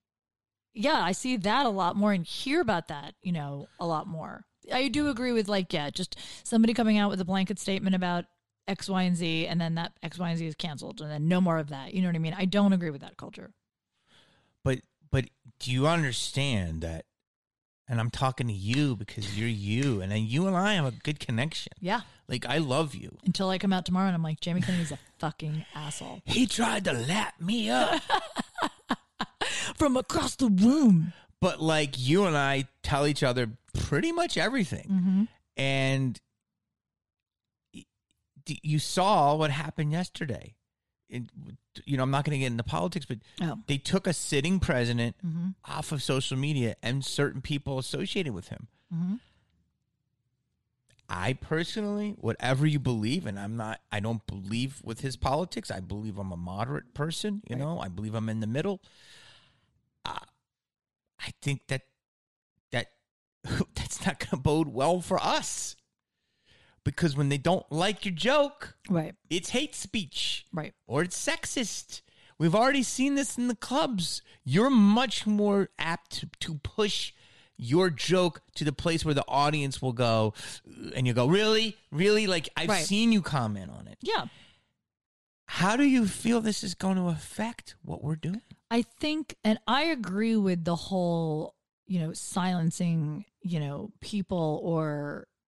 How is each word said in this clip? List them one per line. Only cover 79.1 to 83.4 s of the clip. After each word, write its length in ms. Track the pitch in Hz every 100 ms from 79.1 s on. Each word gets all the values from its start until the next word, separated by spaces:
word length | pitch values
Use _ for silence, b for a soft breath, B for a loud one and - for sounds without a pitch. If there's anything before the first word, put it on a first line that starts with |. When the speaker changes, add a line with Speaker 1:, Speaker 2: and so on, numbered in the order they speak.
Speaker 2:
the 100 | 139 -
audience 520 | 135 147 151 139 127
will 140 | 131
go, 400 | 117 120 113 110 B B B - - - 127
and 100 | 127
you 80 |
go, 140 | 120 127
"Really? 500 | 190 214 220 220 - -
Really?" 340 | 147 196 214 208
Like, 240 | 170 143 -
I've 120 | 175
Speaker 1:
Right. 140 | 196
Speaker 2:
seen 280 | 151 202 233
you 100 | 214
comment 480 | - 147